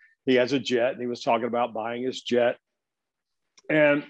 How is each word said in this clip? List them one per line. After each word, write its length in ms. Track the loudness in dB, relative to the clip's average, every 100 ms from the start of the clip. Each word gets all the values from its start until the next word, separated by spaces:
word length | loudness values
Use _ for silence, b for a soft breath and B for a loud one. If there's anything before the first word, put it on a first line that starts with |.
| b b
he 120 | 0 2
has 180 | 2
a 40 | 0
jet, 340 | 0 0 0
and 80 | -2
he 40 | -8
was 160 | -4
talking 240 | 0 0 0
about 280 | -2 -4
buying 300 | -4 -8 -6
his 180 | -6 -8
jet. 340 | -2 2 2 0 _ _ _ _ _ _ _ _ _ _ -2
And 340 | 2 4 2 -2